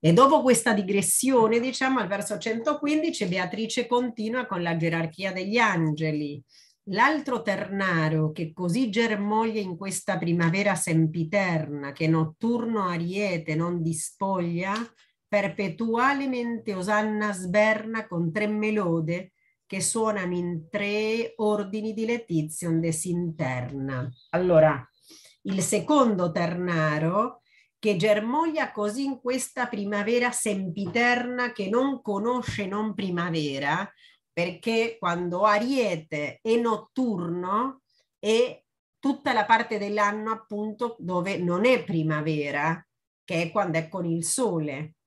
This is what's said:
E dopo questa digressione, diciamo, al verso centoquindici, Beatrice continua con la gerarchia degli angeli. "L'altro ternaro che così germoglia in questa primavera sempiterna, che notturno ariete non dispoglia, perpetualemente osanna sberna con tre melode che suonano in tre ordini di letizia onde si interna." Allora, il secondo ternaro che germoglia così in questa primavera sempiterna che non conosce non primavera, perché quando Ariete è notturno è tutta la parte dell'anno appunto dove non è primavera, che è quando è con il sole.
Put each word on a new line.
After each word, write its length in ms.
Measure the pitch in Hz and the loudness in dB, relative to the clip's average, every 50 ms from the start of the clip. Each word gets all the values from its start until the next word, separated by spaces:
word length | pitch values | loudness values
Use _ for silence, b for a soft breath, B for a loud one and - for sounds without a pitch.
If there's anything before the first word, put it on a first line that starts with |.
E 120 | - 156 170 | 6 6 8
dopo 260 | 208 262 277 311 285 | 8 8 8 8 6
questa 300 | 240 262 240 - - 240 | 6 6 4 4 4 2
digressione, 880 | 214 202 202 185 202 196 190 - - - - 262 269 240 220 214 226 233 | 0 0 0 0 0 0 2 2 0 2 2 4 6 6 6 6 4 2
diciamo, 380 | 233 262 247 - 269 262 262 254 | 0 -2 -2 0 0 0 2 0
al 80 | 208 | 0
verso 320 | 175 202 202 202 - 214 - | -2 -4 -4 -4 -6 -6 -6
centoquindici, 880 | - 226 226 233 226 302 294 294 - 294 302 311 311 330 - - 208 | -4 -4 -4 -2 0 -2 -2 0 0 0 0 2 0 0 -2 -2 -2
Beatrice 600 | 180 180 185 180 175 202 202 220 220 - 254 233 | -2 0 -2 -2 -2 -2 -4 -4 -2 -2 -4 -2
continua 600 | 233 240 240 254 247 233 - 214 226 233 254 240 | 0 0 0 0 0 -4 -4 -4 -4 -2 -4 -4
con 160 | - 196 175 | -4 -4 -4
la 140 | 175 170 170 | -2 -2 0
gerarchia 540 | 165 165 165 165 165 165 160 160 - 190 190 | 0 0 0 0 0 -2 -4 -6 -6 -6 -6
degli 280 | 180 185 185 196 214 247 | -4 -4 -4 -2 2 2
angeli. 840 | 233 214 190 170 165 156 151 151 160 156 156 151 151 143 147 135 b b b b b b b b _ | 2 4 4 2 2 0 0 0 -2 -2 -2 -2 -4 -6 -8 -12 b b b b b b b b _
"L'altro 580 | 202 185 202 240 285 311 294 - - 247 220 | -6 0 2 2 2 2 0 -2 -4 -4 -2
ternaro 880 | - 208 190 190 208 190 196 196 196 185 175 165 156 156 156 156 156 156 | -2 -2 -2 -2 -4 -6 -4 -2 0 2 2 2 2 2 2 2 0 0
che 220 | 156 - 170 160 - | -2 -4 -8 -8 -6
così 340 | - 180 175 170 240 269 220 | -4 -2 0 0 0 0 0
germoglia 720 | 185 226 233 220 214 196 202 208 214 220 226 226 214 220 | 2 0 2 2 0 -2 -2 0 0 0 0 0 -2 -2
in 160 | 202 185 175 | -4 -4 -8
questa 400 | 160 196 196 185 - - - 185 | -8 -8 -6 -6 -6 -4 -4 -4
primavera 580 | 170 170 170 170 175 170 165 165 196 202 202 185 | -2 0 0 2 2 2 2 2 2 2 2 0
sempiterna, 1200 | 165 - - 160 165 160 160 156 170 165 156 - 202 190 180 170 156 156 143 147 143 143 139 | 0 0 2 4 4 4 4 2 -2 -4 0 2 2 2 2 0 0 -2 -4 -6 -8 -8 -8
che 160 | 139 - 165 160 | -6 -2 2 2
notturno 760 | 160 160 160 156 156 _ - 226 240 233 226 226 226 214 196 | 4 4 2 0 -2 _ -2 0 0 0 0 -2 -2 0 0
ariete 680 | 180 175 170 170 170 180 196 208 196 175 165 156 165 156 | 0 -2 -2 -4 -4 -2 -2 -2 0 -2 -2 -2 -2 -2
non 280 | 160 170 175 180 175 | 0 0 0 0 -2
dispoglia, 920 | 160 165 160 160 - - - _ 196 196 190 185 175 170 170 170 180 196 202 220 233 226 b b b b b _ _ _ | -2 -2 -2 -4 -6 -10 -6 _ -2 -2 -2 -2 -2 -2 -2 -2 -2 -2 -4 -4 -6 -8 b b b b b _ _ _
perpetualemente 1400 | - 202 196 196 196 - 196 190 - - 226 226 226 240 247 262 277 277 277 269 254 247 240 233 233 220 226 220 196 | 0 0 0 0 -2 -4 -4 -4 -4 -4 -4 -2 0 2 2 2 2 0 -2 -2 -2 -2 -4 -4 -6 -6 -6 -6 -6
osanna 600 | 185 180 202 214 208 214 214 214 208 214 208 196 | -4 -2 0 2 2 2 0 0 -2 -2 -2 -2
sberna 720 | 180 185 180 175 208 214 220 220 214 214 220 226 220 214 | -4 -6 0 4 4 4 4 4 0 -2 -4 -6 -6 -6
con 260 | - 180 170 175 165 | -4 -4 -2 -2 0
tre 140 | 156 208 208 | 0 0 0
melode 840 | 208 214 214 214 214 214 214 196 170 165 165 160 156 170 180 185 185 _ _ _ _ _ _ _ | 0 0 0 0 0 0 2 2 2 0 0 0 -2 -4 -4 -6 -12 _ _ _ _ _ _ _
che 160 | _ 190 190 | _ -6 -4
suonano 520 | 170 - - 226 220 220 214 202 185 175 180 | -2 -2 0 0 0 0 0 -2 -2 -2 -2
in 360 | 175 175 175 175 165 156 - | -2 -2 -2 -4 -6 -8 -6
tre 640 | - 208 202 202 208 214 214 220 220 226 226 226 - | -4 -4 -2 0 0 0 0 0 0 -2 -2 -4 -4
ordini 560 | - 220 214 208 208 202 190 202 220 214 220 | -2 0 0 2 0 -2 -4 -4 -4 -4 -4
di 140 | 214 220 226 | -4 -2 -2
letizia 600 | 220 240 233 233 _ 175 160 151 156 - - - 170 | -2 -2 -4 -2 _ 0 0 0 -2 -6 -6 -2 0
onde 220 | 165 160 165 165 | 0 2 2 0
si 200 | 160 160 - 185 | -2 -2 -2 -2
interna." 1000 | 170 175 175 170 160 - 147 127 127 127 123 127 143 139 135 135 135 127 123 123 - _ _ _ | -2 -2 -2 -4 -4 -4 -4 -2 -2 -4 -4 -6 -6 -6 -6 -4 -4 -4 -6 -6 -10 _ _ _
Allora, 520 | - 175 185 180 175 156 156 156 147 131 120 _ B B B B B B B B B B | -2 0 4 6 8 8 8 8 4 2 -6 _ B B B B B B B B B B
il 180 | _ 196 190 190 | _ -4 -2 -2
secondo 720 | 170 - - 202 170 - 302 294 254 233 208 180 180 170 | 0 0 0 0 2 4 4 6 6 4 4 2 0 0
ternaro 1120 | 156 175 170 170 175 175 180 180 170 160 156 156 151 156 156 160 180 208 226 247 - b b b b b b b b _ | 0 0 -2 0 -2 -2 -2 0 0 2 2 2 2 2 0 2 2 2 0 0 -4 b b b b b b b b _
che 180 | - 214 202 | -2 0 0
germoglia 760 | 175 180 214 208 208 214 233 247 302 330 330 302 311 269 - | 2 4 4 4 4 2 0 0 2 0 0 0 -2 -4 -4
così 320 | - 214 208 208 208 262 277 | -2 -4 -4 -2 -2 -2 -4
in 160 | 269 262 247 | -4 -4 -4
questa 460 | _ 247 254 262 254 - - 262 247 | _ -4 -2 -2 -4 -6 -4 -6 -4
primavera 680 | 240 - 202 202 202 208 202 202 214 240 247 240 247 | -4 -4 -6 -4 -2 -2 -2 0 2 2 2 2 0
sempiterna 1160 | 233 - - 214 202 190 190 180 160 202 196 170 170 233 240 240 247 240 240 247 247 247 247 247 | -2 -2 -2 -2 -2 -2 -2 -6 -6 -6 -6 -2 0 2 2 4 2 2 -2 -4 -4 -4 -4 -4
che 180 | 240 - 202 190 | -4 -6 -4 0
non 320 | 208 240 262 277 277 254 | 0 2 2 2 -2 -4
conosce 640 | - - 202 196 208 233 247 247 233 - - - 202 | -4 -4 -4 -2 0 0 0 0 -2 -4 -6 -4 -6
non 260 | 185 196 208 214 220 | -4 -4 -4 -4 -4
primavera, 1000 | 196 - 196 190 175 175 175 180 165 160 151 147 135 135 143 143 156 180 202 202 b b b b b b _ _ | -4 -4 -4 -2 -2 -2 -2 -2 -2 -2 -2 -2 -4 -2 0 0 0 0 -2 -6 b b b b b b _ _
perché 680 | _ - 175 180 175 - - 233 226 226 226 226 - - | _ -4 -4 -4 -4 -6 -4 0 2 2 0 0 -2 -4
quando 460 | - 175 170 175 180 175 170 180 202 | -2 -2 -2 0 -2 -2 0 2 4
Ariete 960 | 214 208 208 233 247 277 262 233 202 175 160 156 _ 160 147 147 135 - - | 4 4 4 2 2 2 2 2 0 0 -2 -6 _ -6 -4 -4 -6 -8 -6
è 140 | _ 226 226 | _ 2 2
notturno 1200 | 233 233 233 220 208 - _ _ - 262 240 208 175 170 165 170 175 180 185 196 214 247 269 262 - _ _ _ _ _ _ _ _ | 2 4 2 0 0 -4 _ _ -2 0 0 0 -2 -2 -2 -4 -4 -2 -2 0 0 -2 -2 -6 -12 _ _ _ _ _ _ _ _
è 440 | - 208 220 226 247 247 233 - _ _ _ _ _ _ _ _ | 0 2 4 4 4 2 0 -12 _ _ _ _ _ _ _ _
tutta 340 | - 269 262 - - - | -2 -2 -2 0 -2 0
la 140 | 233 220 202 | 0 0 4
parte 320 | - 226 226 233 - 226 202 | 4 4 4 4 0 -4 -4
dell'anno 520 | 202 202 208 208 208 202 208 214 214 220 | -2 -2 0 2 2 0 0 -2 -4 -4
appunto 640 | 220 220 - _ 208 208 214 214 208 208 240 233 226 - | -4 -6 -6 _ -6 -6 -6 -6 -4 -4 -6 -6 -6 -6
dove 400 | 170 170 180 180 170 190 196 - | -6 -2 -2 0 0 0 -2 -2
non 260 | 180 175 175 180 214 | 0 0 2 4 4
è 180 | 247 254 233 | 4 4 4
primavera, 1040 | - - 180 165 156 160 156 151 147 160 156 151 143 143 143 143 147 160 165 165 - _ _ _ _ _ _ _ _ | 2 -2 -2 0 0 0 0 0 0 -2 -2 -2 -2 -2 -2 0 0 0 -2 -2 -6 _ _ _ _ _ _ _ _
che 180 | - 180 165 170 | -4 -4 -2 -2
è 60 | 165 | 0
quando 280 | - 220 196 180 160 160 | 0 0 0 2 0 -2
è 100 | 160 160 | -2 -4
con 160 | - 185 175 | -6 -4 -2
il 200 | 170 165 170 165 | -2 -2 -2 -2
sole. 720 | - - - 254 214 175 165 151 151 135 135 156 156 _ _ _ | -2 0 0 0 0 0 -2 -2 -4 -6 -8 -10 -12 _ _ _